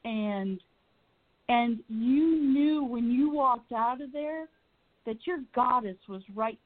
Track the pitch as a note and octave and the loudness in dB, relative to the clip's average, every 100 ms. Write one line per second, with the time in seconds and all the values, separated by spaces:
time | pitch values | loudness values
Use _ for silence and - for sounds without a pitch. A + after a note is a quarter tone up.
0 | A3+ A3 G#3 G3 G3 F#3+ - _ _ _ | -6 -4 -2 -2 -4 -6 -10 _ _ _
1 | _ _ _ _ - A#3+ A#3+ A3+ - A3 | _ _ _ _ 0 2 2 -2 -6 -2
2 | A#3 C#4 D#4+ D#4+ C#4+ C4+ D4 D4+ C4 A#3+ | 2 4 4 4 4 4 4 2 0 -2
3 | A#3+ B3 D4 D4 C4 A#3+ - A#3 A#3 B3+ | 0 2 2 2 2 0 -2 -2 -2 -2
4 | C#4+ D4 D4+ D#4+ D#4+ _ _ _ _ _ | -8 -8 -6 -8 -10 _ _ _ _ _
5 | - A3 - F4+ C4 - B3 B3+ G#3+ F#3 | -10 -8 -6 -6 -4 -2 2 0 -2 -10
6 | - F#3+ F#3+ G3+ A3 A3+ | -14 -14 -12 -6 -6 -6